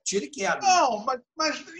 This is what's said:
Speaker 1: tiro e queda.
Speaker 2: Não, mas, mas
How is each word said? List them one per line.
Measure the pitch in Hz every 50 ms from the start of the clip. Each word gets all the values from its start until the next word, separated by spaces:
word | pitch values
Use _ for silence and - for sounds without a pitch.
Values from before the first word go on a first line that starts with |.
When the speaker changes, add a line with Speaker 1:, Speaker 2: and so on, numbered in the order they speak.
| -
Speaker 1:
tiro | - 185 202 294
e | -
queda. | - - 196 349 165 -
Speaker 2:
Não, | 392 381 359 349 311 262 226 202 220
mas, | 262 254 240 _ _ _
mas | 311 311 302 - - - - 320